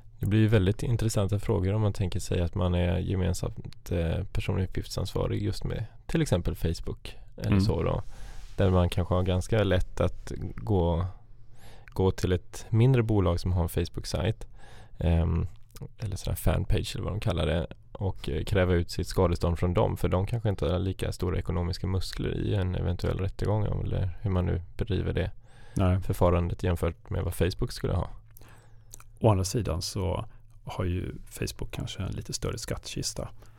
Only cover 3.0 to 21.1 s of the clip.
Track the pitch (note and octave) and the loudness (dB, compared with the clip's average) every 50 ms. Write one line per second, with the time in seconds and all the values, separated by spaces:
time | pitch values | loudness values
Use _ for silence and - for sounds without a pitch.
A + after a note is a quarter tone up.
3 | F2+ F2 F#2+ F#2+ F#2 F2+ F2 - - - - - - - - - - - F#2+ F2+ | 0 0 0 0 2 0 0 0 -2 -4 -4 -6 -10 -10 -12 -12 -6 -4 -2 0
4 | E2+ E2 E2+ F2 G2 - - - - - F#2+ F#2+ F#2 - - - G2+ - - - | 0 0 0 -2 -2 -2 -2 -2 0 0 0 0 0 0 -2 -4 -4 -4 -4 -4
5 | F#2+ G2 - - F#2 F#2 G2+ G#2 G#2 G2+ - - - - F2 - A2+ - - - | -4 -2 0 0 0 0 0 0 0 -2 -2 -2 -2 -4 -2 -4 -6 -6 -10 -14
6 | - - - E3 D#3 - - F2 E2+ - E2+ - - E2 E2 - - - - - | -8 -2 0 2 2 4 2 2 2 0 -2 0 0 0 0 0 -4 -6 -8 -8
7 | - - - - - - - - - G2+ G#2 G2 F#2+ G#2+ - E2+ E2 E2+ E2 - | -10 -14 -14 -12 -14 -14 -12 -6 0 4 4 6 6 4 2 2 2 2 0 0
8 | - - - - - - - - - - - - G2+ F#2 F#2 F2+ F2 E2+ - - | -2 -4 -8 -8 -10 -10 -10 -10 -10 -10 0 2 4 6 6 6 6 4 4 0
9 | F2 - F2+ F2+ F#2 F#2 F2+ F2+ F2 - A2+ A2 G2+ F#2+ F2+ F#2 - - - - | 0 2 2 2 2 2 2 0 2 2 2 2 4 4 4 4 4 2 2 2
10 | F2+ F2 - - - - - D2 - F2+ - - - A2 G#2 F#2 E2+ E2+ E2+ E2 | 2 2 2 -2 -6 -6 -6 -6 -6 -6 -6 -6 -2 2 2 4 4 4 2 2
11 | F#2 F#2 - - - - - - - - - - - - - - - - - - | 0 -2 -4 -8 -14 -18 -18 -16 -16 -14 -14 -14 -14 -14 -14 -16 -18 -12 -2 2
12 | F#2+ F#2+ - - - F2+ F2+ F2 - - - - - - - A2 A#2 C3 C3+ A#2+ | 2 2 4 2 2 2 2 0 -2 -6 -10 -12 -6 0 4 6 6 6 6 6
13 | A2+ A2+ A2 G2+ F#2 F2 F2 F2 - F#2+ F2+ F2+ E2 F2+ - F2+ F2 - - - | 4 4 4 4 4 4 2 2 0 0 2 2 0 0 0 -2 -2 -2 -4 -8
14 | - - - E2 F2 F#2+ A2 - - - - - - - - - - - - - | -8 -4 -4 0 0 0 0 -2 -6 -10 -12 -14 -14 -14 -14 -16 -16 -16 -8 0
15 | - E2+ E2 E2 E2 E2+ E2+ E2 E2 - - - - - - - - - - - | 2 4 4 4 4 2 2 0 0 -2 -6 -10 -16 -18 -14 -12 -12 -12 -10 -8
16 | - G2+ F#2 - - - - - - - E2 F2 F#2+ - - - - - - - | -6 -6 -6 -4 -2 -4 -4 2 2 2 2 2 2 2 2 2 2 -2 -6 -6
17 | - E2+ E2+ F2 - - E2 E2 E2 D#2 D2+ F2 D#2+ - - - - - - - | -4 -4 -4 -2 -2 0 0 2 0 2 2 0 -2 -4 -8 -14 -18 -18 -10 -4
18 | G2+ F#2+ - - - - - D#2 - - - G2 F2+ F2+ F2+ E2+ F2 - - - | -2 -2 -2 -2 -4 -4 -2 -2 -2 0 2 4 4 6 4 2 2 0 -2 -4
19 | F2 - - - F#2+ E2+ E2+ - - F2+ F2+ - - F2+ F2 G2+ A2 G2 F#2 F2+ | -4 -2 2 4 4 4 4 2 2 0 2 2 2 2 4 2 2 2 2 0
20 | - E2+ E2+ F#2 F#2+ F#2+ - A#2 - A2 G2 - - D2+ F2 F2+ F#2 F#2+ F#2 - | 0 2 2 2 0 0 -2 0 0 0 0 0 0 0 0 0 0 -2 -2 -2
21 | - - | -4 -4